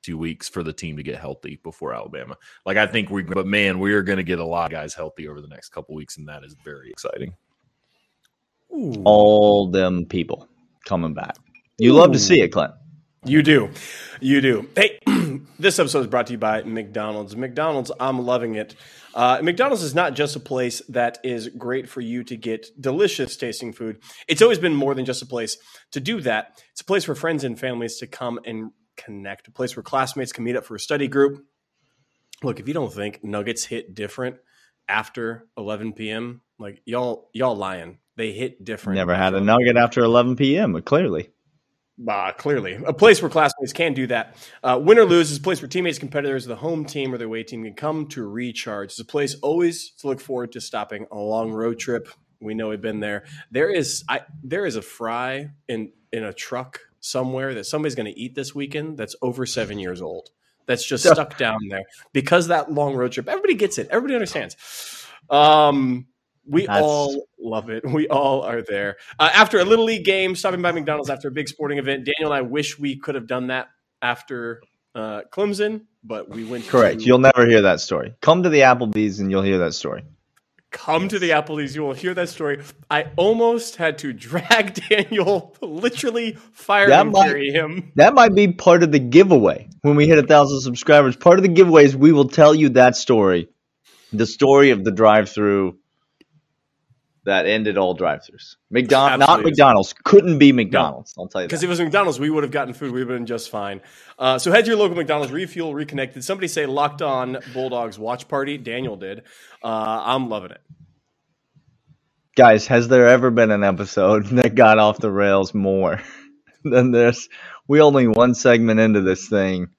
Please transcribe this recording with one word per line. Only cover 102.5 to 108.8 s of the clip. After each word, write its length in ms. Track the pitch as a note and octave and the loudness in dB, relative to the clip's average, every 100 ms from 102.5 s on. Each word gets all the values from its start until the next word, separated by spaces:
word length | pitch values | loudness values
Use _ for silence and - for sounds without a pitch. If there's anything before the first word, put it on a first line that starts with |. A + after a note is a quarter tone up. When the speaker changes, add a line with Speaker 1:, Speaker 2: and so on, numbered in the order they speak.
Speaker 2:
gotten 240 | C#3+ B2+ | -6 -8
food. 160 | A#2+ C#3 | -8 -8
We'd 160 | B2 B2 | -6 -6
been 200 | B2 A#2 | -6 -6
just 220 | A#2 - | -8 -8
fine. 320 | A2 G2+ G2 _ _ _ _ | -10 -10 -12 _ _ _ _
Uh, 200 | C3 C3 | 0 0
so 100 | - | 2
head 140 | G3+ | 2
to 80 | A3+ | 2
your 40 | A3 | 2
local 160 | G3+ E3+ | 0 -2
McDonald's, 340 | D3 D3+ C#3 | -2 -2 -4
refuel, 420 | C#3+ F#3 F3 E3 | -6 -10 -10 -10
reconnect. 420 | C#3+ D3+ D3+ C3 | -8 -10 -8 -10
Did 100 | C3 | -10
somebody 240 | C3 G3 F3+ | -10 -8 -6
say 180 | D#3+ C#3+ | -6 -4
Locked 340 | C#3 C#3+ C#3+ | -2 -2 -4
On 380 | D#3 C3 B2+ C3 C#3 | -6 -4 -6 -10 -12
Bulldogs 420 | B2+ C3 A#2+ A#2 G2+ | -10 -6 -6 -8 -10
watch 300 | A2 B2 - | -8 -10 -6
party? 320 | C#3+ C#3 C#3+ | -6 -6 -8
Daniel 380 | A2+ A#2 | -10 -10